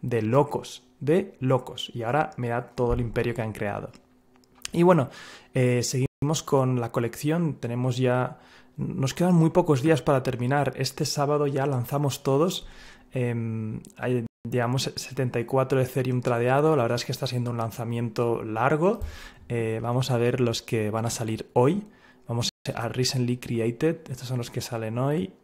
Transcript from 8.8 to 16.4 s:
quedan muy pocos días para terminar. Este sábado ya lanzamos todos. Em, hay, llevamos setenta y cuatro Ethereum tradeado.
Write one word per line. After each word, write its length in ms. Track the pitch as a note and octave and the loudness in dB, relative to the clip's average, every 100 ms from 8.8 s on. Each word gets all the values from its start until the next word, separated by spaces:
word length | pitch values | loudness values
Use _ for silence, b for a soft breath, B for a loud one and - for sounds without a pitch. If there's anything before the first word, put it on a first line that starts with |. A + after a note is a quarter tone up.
| C#3 - C3 | -6 -2 -2
quedan 220 | - F3 F3 | 0 4 6
muy 160 | D#3+ | 6
pocos 300 | E3+ F3 C#3+ | 4 4 4
días 200 | D3 D#3 | 4 2
para 200 | - C#3 | 4 2
terminar. 520 | C3+ A#2 B2 C#3+ C3+ - | 2 -2 0 2 0 -2
Este 300 | C3+ - D3 | -4 -2 -4
sábado 420 | - C#3+ D3 D3 | 0 0 2 2
ya 180 | C#3 C#3 | 0 0
lanzamos 580 | C3 A#2+ C#3+ D3 B2+ | -2 -2 0 0 0
todos. 440 | - C3+ F3 F3+ B B B B B | 0 2 2 0 B B B B B
Em, 680 | C3 B2 A#2 A2+ A2+ A2 A2 - - | -4 -2 -2 -4 -4 -6 -8 -12 -8
hay, 300 | B2 B2 A#2 _ A#2+ | -2 -2 -4 _ -4
llevamos 420 | B2 A#2 C3 - - | 0 2 0 -2 -6
setenta 440 | - C3 B2+ B2 | -12 -4 -2 -2
y 60 | A#2 | 0
cuatro 340 | C3+ C3 C3+ | 0 2 2
Ethereum 420 | B2+ - B2+ B2+ | 2 0 0 0
tradeado. 540 | B2 A#2+ | 0 0